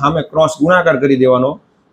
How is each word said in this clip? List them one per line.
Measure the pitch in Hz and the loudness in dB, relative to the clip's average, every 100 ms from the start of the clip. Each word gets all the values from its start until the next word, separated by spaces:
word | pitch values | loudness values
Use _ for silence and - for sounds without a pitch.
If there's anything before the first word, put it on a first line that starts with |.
સામે | 139 160 | -4 -4
ક્રોસ | 135 151 156 - | -4 -2 -2 0
ગુણાકાર | 151 180 170 143 | 0 2 2 0
કરી | 139 135 | 0 2
દેવાનો | 127 127 131 156 _ _ _ | 2 2 -2 -6 _ _ _